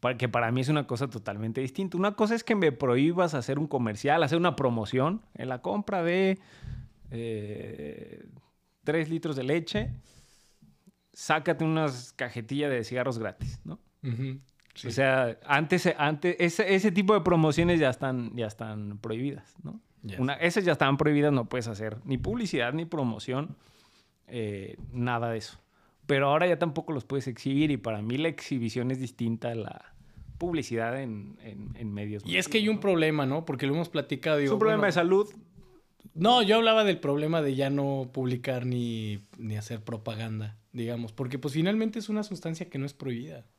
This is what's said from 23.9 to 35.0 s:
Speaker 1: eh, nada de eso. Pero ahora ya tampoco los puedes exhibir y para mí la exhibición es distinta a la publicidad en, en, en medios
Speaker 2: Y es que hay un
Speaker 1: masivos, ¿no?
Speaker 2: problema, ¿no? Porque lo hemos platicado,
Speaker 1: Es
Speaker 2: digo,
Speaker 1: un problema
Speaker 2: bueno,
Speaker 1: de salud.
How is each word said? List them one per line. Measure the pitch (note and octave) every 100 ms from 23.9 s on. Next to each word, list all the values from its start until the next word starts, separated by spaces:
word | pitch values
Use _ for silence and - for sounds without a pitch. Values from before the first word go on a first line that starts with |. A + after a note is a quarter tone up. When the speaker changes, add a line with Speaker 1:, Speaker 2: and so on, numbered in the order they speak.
| _ _ _ _
Speaker 1:
eh, | B2 G#2+ G2+ G2 - -
nada | B2 A#2+ A#2+ A#2
de | A2+
eso. | - - _ _ _ _ _
Pero | C#3+ C#3
ahora | D3+ F3+
ya | E3+
tampoco | E3+ D3+ D#3+
los | D3
puedes | - C#3 C3
exhibir | A#2 C#3 C#3 D3+
y | C3+
para | A2+ G#2+
mí | G#2+ B2+
la | D#3+
exhibición | D#3 - C#3 A#2 A#2 B2
es | C3
distinta | B2+ - A#2 A2+ A#2+
a |
la | A#2 G2+ - - - - - - -
publicidad | F3 E3 B2+ A#2 A2+ C3
en, | C3+ G#2+ G2+ -
en, | A#2 G2+ G2+ -
en | A2+
medios | G2+ G#2 G#2 G2+
Speaker 2:
Y | F3+
es | F3+
que | A3
hay | G#3+
un | G#3+
Speaker 1:
masivos, |
¿no? |
Speaker 2:
problema, | G3+ F3 D#3 D3+ C3+
¿no? | C#3+
Porque | E3 C3+ C3+
lo |
hemos | D3+ E3
platicado, | D#3+ C3+ C3+ E3 D3+
Speaker 1:
Es |
Speaker 2:
digo, | C#3+
Speaker 1:
un | G3+
problema | A3 G#3+
Speaker 2:
bueno, | G#3
Speaker 1:
de |
salud. | E3+